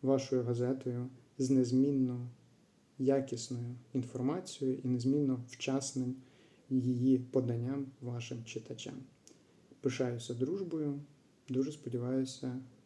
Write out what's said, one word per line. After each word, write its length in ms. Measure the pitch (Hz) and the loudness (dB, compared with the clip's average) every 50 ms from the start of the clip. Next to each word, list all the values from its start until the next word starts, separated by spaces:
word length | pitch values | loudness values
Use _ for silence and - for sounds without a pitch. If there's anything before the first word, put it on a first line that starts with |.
вашою 420 | - 131 135 135 131 - 139 127 120 | 4 4 4 4 4 2 0 2 2
газетою 640 | 117 120 117 123 123 135 131 - 127 120 120 123 131 - - - _ _ | 2 0 2 2 0 0 -2 -2 -4 -4 -4 -6 -6 -10 -16 -20 _ _
з 120 | - 135 127 | -2 2 4
незмінно 800 | 135 131 127 117 123 131 135 143 143 135 131 127 123 123 123 120 - - _ _ _ _ _ _ _ _ _ _ _ - | 4 4 4 4 4 4 4 4 4 2 2 2 0 -4 -6 -8 -12 -16 _ _ _ _ _ _ _ _ _ _ _ 0
якісною 760 | 131 131 135 139 135 - 123 117 - - 127 120 120 120 123 123 - - - | 2 4 4 4 2 0 -4 -6 -6 -6 -6 -6 -4 -6 -8 -10 -14 -4 -4
інформацією 840 | 135 117 - - 123 120 135 156 185 180 - - - 143 131 127 - - | -4 -4 -2 -4 -2 0 0 0 0 -4 -8 -6 -2 0 0 0 0 0
і 40 | |
незмінно 560 | 127 127 120 117 131 135 147 147 135 131 120 120 | 0 0 2 2 4 4 4 4 2 2 0 -4
вчасним 680 | - - - - - 131 139 135 - - 131 127 127 127 - - - - - - - - _ _ - | -10 -12 -6 -4 0 0 0 -2 -2 -4 -2 -2 -2 -4 -6 -10 -20 -20 -20 -20 -20 -20 _ _ 0
її 480 | 135 131 120 123 127 120 123 131 131 | 0 2 2 2 2 4 6 6 6
поданням 680 | 123 123 - - 131 120 120 117 117 120 127 139 139 139 131 139 _ | 4 4 0 0 0 2 2 0 0 -2 -2 -2 -4 -4 -6 -10 _
вашим 420 | 123 123 120 120 117 - 127 117 117 | -8 -6 -6 -6 -6 -8 -8 -8 -10
читачам. 520 | - - 113 - - - 113 - - - - - - _ _ _ - - - _ _ _ - _ _ - - | -8 -10 -10 -8 -10 -12 -10 -10 -10 -10 -12 -14 -16 _ _ _ -20 -20 -20 _ _ _ -20 _ _ -20 -2
Пишаюся 520 | - 135 123 - 131 123 120 117 - - 123 | -2 -2 0 0 -2 -2 -2 -4 -6 -6 -2
дружбою, 640 | 117 131 135 175 196 190 170 165 160 151 147 143 143 143 - - _ _ - _ _ _ - | -2 0 0 0 -4 -4 -4 -2 -2 -2 -2 -2 -4 -8 -14 -20 _ _ -20 _ _ _ -4
дуже 220 | 127 127 135 147 | 0 0 0 0
сподіваюся 880 | 151 - - 123 123 123 120 123 131 131 131 127 - - - 127 123 131 131 - - - _ | -2 -8 -10 -6 -4 -4 -2 0 0 0 0 -2 -4 -8 -6 -6 -6 -6 -10 -12 -20 -20 _